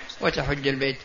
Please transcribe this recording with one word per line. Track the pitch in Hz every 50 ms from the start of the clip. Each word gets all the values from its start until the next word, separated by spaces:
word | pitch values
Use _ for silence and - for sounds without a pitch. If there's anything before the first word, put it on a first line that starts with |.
| - - - -
وتحج | - 170 - 156 135 135 147 143 135
البيت". | 139 135 131 135 135 127 -